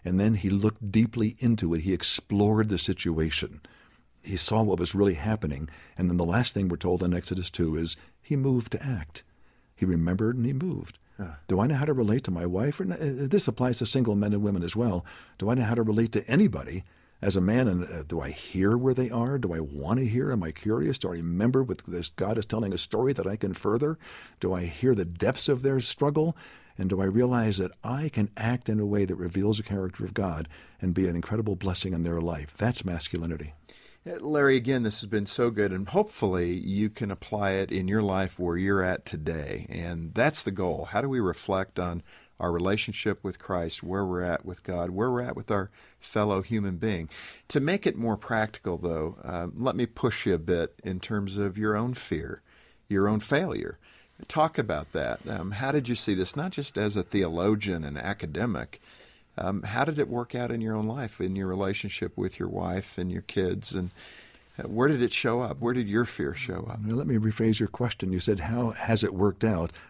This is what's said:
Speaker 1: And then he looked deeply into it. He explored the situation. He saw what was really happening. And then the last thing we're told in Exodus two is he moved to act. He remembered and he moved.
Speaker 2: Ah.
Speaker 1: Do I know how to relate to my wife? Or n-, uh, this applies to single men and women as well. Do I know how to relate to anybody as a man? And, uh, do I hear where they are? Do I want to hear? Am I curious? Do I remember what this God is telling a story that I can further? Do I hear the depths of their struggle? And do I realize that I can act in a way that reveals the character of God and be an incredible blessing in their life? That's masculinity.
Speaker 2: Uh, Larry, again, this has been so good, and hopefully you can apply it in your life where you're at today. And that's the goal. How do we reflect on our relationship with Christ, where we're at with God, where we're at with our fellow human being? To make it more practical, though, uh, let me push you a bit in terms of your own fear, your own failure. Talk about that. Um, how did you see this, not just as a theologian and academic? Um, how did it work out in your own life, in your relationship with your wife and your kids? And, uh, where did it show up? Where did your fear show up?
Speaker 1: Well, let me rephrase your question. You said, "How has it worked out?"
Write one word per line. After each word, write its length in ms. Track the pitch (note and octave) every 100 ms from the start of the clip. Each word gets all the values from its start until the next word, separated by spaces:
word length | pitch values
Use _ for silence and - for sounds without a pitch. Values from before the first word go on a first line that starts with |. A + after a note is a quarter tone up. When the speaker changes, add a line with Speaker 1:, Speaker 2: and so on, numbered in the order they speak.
Speaker 1:
And 160 | F2 F#2
then 140 | G#2+
he 140 | G#2+ F#2
looked 420 | G2 G#2+ G#2+ G2+
deeply 440 | A2 A#2 A#2 A2 -
into 340 | A#2+ G#2+ E2+
it. 60 | E2
He 100 | F#2
explored 760 | F2 - - - G2+ G#2 G#2+ G#2+
the 100 | F#2
situation. 800 | - F2+ F2 D#2+ D#2+ - - - - - - _ _ _
He 140 | - F#2
saw 260 | - A2
what 160 | G#2+ E2+
was 160 | F2
really 200 | F#2+ G2+
happening. 540 | D2+ G#2+ G#2+ D2+ C#2 D2+ - - -
And 120 | F2+
then 60 | F2
the 60 |
last 300 | E2+ G#2 B2
thing 140 | G2+ F#2+
we're 80 | E2
told 260 | F2+ F2+
in 120 | F2+
Exodus 360 | F2 - F#2 F2
two 260 | - E2 D#2
is 200 | E2 - - _
he 140 | - C#3+
moved 360 | C3+ B2+ -
to 100 | C#3+
act. 380 | C#3 F#2 D2 - - _ - _ _
He 120 | - F#2
remembered 500 | E2 E2 F#2+ A2 B2+
and 80 | A#2+
he 60 |
moved. 460 | C3+ F#3 F#2 - - _ -
Speaker 2:
Ah. 200 | F2+ D2 -
Speaker 1:
Do 120 | F#2+
I 60 | B2+
know 80 | C3+
how 100 | D3+
to 60 |
relate 300 | C3 G#2 B2
to 60 | F#2+
my 140 | E2+ F2
wife? 320 | F#2 C#3 -
Or 60 |
n-, 80 | F#3
uh, 340 | - D3 B2+ C#3
this 200 | G3+ -
applies 300 | A2+ B2+ A#2+
to 80 | A#2
single 280 | C3 A2+
men 180 | G2+ G#2
and 80 | G#2
women 200 | G#2 F#2+
as 140 | F2 G#2+
well. 280 | A#2+ F2 - - - -
Do 120 | G2+
I 40 |
know 100 | B2+
how 100 | A2
to 80 | A#2+
relate 300 | A2 G#2+ A2+
to 140 | G#2+ -
anybody 540 | C#3+ G3 C#2 B1 F#2 - _ _ -
as 140 | G2+ F#2
a 40 |
man? 260 | F#2 A#2+ B2
And, 160 | F2+
uh, 180 | F2 E2+ C#2+
do 140 | E2+
I 80 | C2+
hear 480 | C#2+ - F2+ G2+ A#2+
where 160 | C3
they 160 | B2+ B2
are? 260 | A#2 A#2+ C#3
Do 140 | G2+
I 80 | E2
want 380 | D2 C#2+ D2 B2
to 80 | A#2+
hear? 260 | A#2+ D3
Am 100 | A#2
I 80 | D#2+
curious? 440 | - G#2 A#2+ D3+ B2
Do 100 | F2+
I 80 | E2+
remember 460 | E2+ F2+ A#2 C3
what 200 | B2 - -
this 220 | F2 E2+
God 300 | - F#2+ A2+
is 80 | -
telling 260 | A2+ G2+
a 60 | -
story 340 | - G#2+ C3+
that 140 | C3 F#2+
I 100 | G#2+
can 160 | F#2+
further? 460 | F#2 G2+ A#2 D3+ D#3+ - - - -
Do 160 | F#2
I 100 | F#2
hear 300 | F2 - C3
the 100 | G#2
depths 420 | F2 E2+ G2+ - -
of 140 | B2+
their 200 | C3+ C3+
struggle? 540 | A#2+ - D3 D3+ E3 - - - - -
And 100 | F#2+
do 140 | F#2+
I 20 |
realize 540 | F#2+ A2 B2 B2 A2 F#2+
that 140 | F2+ -
I 240 | A2 B2+ D3+
can 220 | A2 G#2 -
act 320 | A2+ B2 -
in 100 | G#2+
a 60 | G2+
way 180 | G#2
that 120 | F#2+ F2+
reveals 420 | F2 F#2+ G2+ A2
the 40 |
character 420 | - G2+ F#2 - F#2
of 80 |
God 340 | G#2 F#2+ D#2 D#2 - - -
and 140 | F#2
be 120 | E2+ F#2
an 100 | E2+
incredible 400 | - A2 G#2+ F2+
blessing 360 | F#2+ F2 F#2+
in 100 | E2+
their 180 | E2 E2+
life? 320 | E2+ D2+ D2 -
That's 260 | A#2 C#3 F#2+
masculinity. 640 | E2 - E2+ E2 D#2+ D2+ D2+ - - - - E3+
Speaker 2:
Uh, 60 | E3+
Larry, 360 | D3 D3 C#3 C3
again, 260 | A#2 C3
this 200 | A2 -
has 80 | G#2
been 160 | G#2+ G2+
so 240 | - A#2+
good, 220 | G#2 G2+
and 140 | F#2 G2+
hopefully 640 | F3+ G#2+ - G2+ F#2 F2
you 340 | F#2 - G2 G#2+
can 220 | - G#2
apply 400 | G2 - G#2 G2
it 200 | F#2+ G2
in 160 | F#2+ F#2
your 140 | A2
life 380 | G2+ F#2 F#2 -
where 180 | F2+ F2
you're 260 | G2 G2
at 220 | F#2 F2
today. 600 | - E2 D#2 D#2+ C#2+ G1+ -
And 460 | - E2+ E2 E2
that's 280 | A2 C#3+ -
the 80 | -
goal. 360 | G2 F2+ - D#2
How 160 | G2+
do 60 | C#3
we 100 | C3
reflect 580 | F#2 D#2+ - F#2+ F#2+ -
on 240 | F2+ E2+ - - _ -
our 120 | F2
relationship 720 | E2+ F#2+ G#2 - - G#2+ G2
with 160 | G2 -
Christ, 440 | - F2+ E2 -
where 240 | E2+ F#2+ F#2+
we're 160 | F2+
at 240 | F2+ E2 F#2
with 160 | F2
God, 260 | - F2+ F2
where 220 | F#2 B2+
we're 100 | B2
at 160 | B2 -
with 140 | -
our 200 | G2+ F#2+ - - _
fellow 420 | - G#2+ G#2 F#2+
human 380 | F#2+ A2+ G2 F2
being? 320 | A2 F2+ D#2+ - - - -
To 120 | D3
make 260 | C#3+ G3+ -
it 80 | -
more 180 | A#2 G#2
practical, 640 | - A2 A2 - G2 E2+
though, 400 | E2+ D#2+ D#2 -
uh, 260 | C2 F2 F2
let 220 | - B2+ A2
me 80 |
push 400 | A#2 - A#2+ -
you 80 | G#2+
a 60 | E2+
bit 420 | D#2+ E2+ E2 -
in 160 | G2 F#2
terms 380 | - G#2+ G2 G2+
of 220 | G2+ G2
your 180 | G#2+ G#2+
own 160 | B2
fear, 480 | A#2+ - E2 - - _ _ _ _ -
your 180 | G2 G2+
own 140 | G#2+
failure. 580 | - C#3+ F3+ G#1+ - - _ - _ - -
Talk 280 | D#3 D#3+ -
about 340 | G#2+ D2+ D2
that. 280 | E2 B1 A1+ -
Um, 220 | - F#2
how 220 | G2+ C3+
did 160 | D3 B2
you 60 |
see 180 | A#2 -
this, 220 | F#2 F#2 C#3
not 160 | F3+
just 240 | - C#3+ G2
as 160 | G#2+ G#2
a 60 |
theologian 840 | F2 G2+ E2+ E2+ G2+ G#2 G2+ F2
and 140 | D2 C#2+
academic? 840 | F2 G2+ D#2 D2+ A#2 D2 A#1+ - - - - _ _ -
Um, 240 | F2+ G2
how 240 | G2 A#2 D3
did 120 | D3
it 100 | -
work 240 | A#2+ A#2+
out 160 | B2 A#2+
in 80 | A#2
your 140 | A2
own 120 | G#2+ G#2+
life, 360 | C3+ A#2 -
in 140 | F#2 F#2+
your 100 | F#2+
relationship 720 | F#2 G2 G2 G2+ - F2+ -
with 200 | F#2+ -
your 100 | F#2
wife 480 | F#2 F2 F#2 - -
and 120 | F2+
your 120 | F2+
kids? 500 | - G2 F#2 F#2+ -
And, 160 | F#2+ F2+ - - - - - _ -
uh, 60 | -
where 200 | G#2+ C#3
did 120 | C3+
it 120 | A#2+
show 280 | - A#2+ A#2+
up? 180 | A#2+ C3+
Where 120 | A#2
did 160 | B2 G2+
your 160 | G#2+
fear 300 | A#2 - C#2+
show 320 | - - F2 -
up? 100 | A2
Speaker 1:
Well, 120 | G#2+ A#2+
let 100 | D3+
me 100 | A2+
rephrase 420 | A2 G#2+ A2 G#2+
your 100 | G#2
question. 440 | - A#2+ - F#2
You 80 | F#2
said, 200 | - G2
"How 300 | G2 A#2+ A#2
has 300 | - - A2+
it 120 | G#2+
worked 280 | F#2 G2+ -
out?" 300 | A2 F2+ E2+ - -